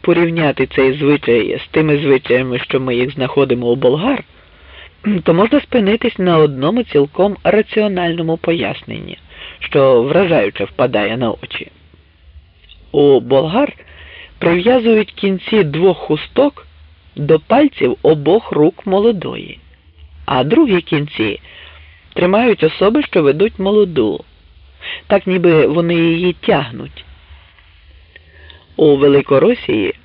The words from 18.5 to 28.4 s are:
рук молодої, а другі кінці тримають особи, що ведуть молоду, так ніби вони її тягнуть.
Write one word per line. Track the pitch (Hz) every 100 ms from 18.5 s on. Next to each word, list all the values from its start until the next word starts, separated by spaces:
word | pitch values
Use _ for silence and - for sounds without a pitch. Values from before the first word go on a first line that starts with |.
рук | - 151 - -
молодої, | 190 220 208 143 - - - _ _ _ _ - - -
а | 135
другі | 135 254 302 180
кінці | 165 156 147 - 110 - - - - - - - _
тримають | - 180 202 247 208
особи, | 156 - 190 262
що | 285 -
ведуть | 143 151 208 -
молоду, | 190 208 196 156 107 82 - _ _ _ _ _ - - -
так | 202 190
ніби | 185 175 160 117
вони | 156 170
її | 170 165 165 180
тягнуть. | 170 - 185 131 117 139 - - - _ - _ _ _ _ _ - _ - _ -